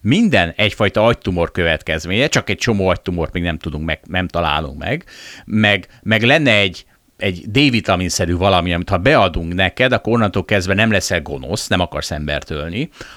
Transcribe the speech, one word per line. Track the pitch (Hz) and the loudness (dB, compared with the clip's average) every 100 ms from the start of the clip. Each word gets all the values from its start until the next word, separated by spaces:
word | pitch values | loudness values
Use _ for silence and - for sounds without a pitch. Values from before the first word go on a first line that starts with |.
minden | 101 165 226 113 85 - | 2 2 4 4 2 0
egyfajta | 104 - 104 113 113 | -2 2 0 4 2
agytumor | 113 - 90 80 | 2 -2 -2 -2
következménye, | - 85 78 - 80 82 101 143 | 0 0 0 -2 -6 -2 -2 0
csak | 131 - | 0 -2
egy | 101 | -4
csomó | - 104 92 | 0 2 2
agytumort | 87 - 87 80 | 0 -2 -4 -4
még | 92 | -2
nem | 85 80 | -4 -4
tudunk | 90 76 80 | -6 -6 -6
meg, | 76 | -6
nem | - 87 92 | -4 -4 -2
találunk | 85 80 73 76 71 | -2 0 -2 -4 -8
meg, | 82 151 - - - - - | -6 -6 -8 -20 -20 -20 -4
meg, | 107 104 101 - - | 2 4 2 -2 -12
meg | - 110 | -2 2
lenne | 117 156 139 107 | 4 4 4 4
egy, | 98 85 - _ _ _ | 2 -2 -18 _ _ _
egy | 98 87 - | -4 -4 -2
D-vitaminszerű | 113 143 117 - 90 90 - 87 87 | 2 4 2 0 0 0 -2 0 2
valami, | 98 90 87 | 2 2 2
amit | 85 87 | -2 -2
ha | 87 | 0
beadunk | 104 147 95 85 85 | 2 4 2 0 -4
neked, | 90 92 - 127 | -2 -2 0 0
akkor | 117 - | 0 0
onnantól | 117 104 98 90 | 0 2 0 0
kezdve | 104 90 | -2 0
nem | 98 110 | 0 2
leszel | 101 - 87 | 2 0 -4
gonosz, | 73 71 65 101 - | -4 -10 -6 -8 -2
nem | 92 | -2
akarsz | 87 73 - | -2 -4 -6
embert | 76 73 71 - | -6 -4 -6 -6
ölni, | 76 80 92 160 - - | -8 -6 -8 -8 -12 -20